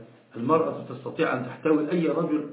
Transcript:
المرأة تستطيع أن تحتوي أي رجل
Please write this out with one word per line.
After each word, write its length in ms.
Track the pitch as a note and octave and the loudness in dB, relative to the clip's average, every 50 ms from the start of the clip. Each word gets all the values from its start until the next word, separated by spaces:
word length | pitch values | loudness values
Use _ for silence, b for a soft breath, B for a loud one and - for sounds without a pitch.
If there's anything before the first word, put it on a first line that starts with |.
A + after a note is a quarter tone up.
| B B B B B _ - | B B B B B _ -10
المرأة 480 | A#2 A#2 C#3 D#3+ D#3+ - - - - - - | -4 0 2 4 4 4 0 -2 -6 -8 -10
تستطيع 440 | C3 - - B2 - - A#2+ C3+ C3+ | -12 -10 -10 -8 -4 -2 0 0 0
أن 120 | B2 - | -2 -4
تحتوي 460 | - - - - D#3 D#3 D3 - - F3+ | -6 -8 -2 2 4 4 4 4 2 0
أي 160 | F3 E3 D3+ | 2 2 2
رجل 360 | D3 E3 E3 D#3 D3+ C#3+ - - | 2 0 0 0 0 -2 -2 -2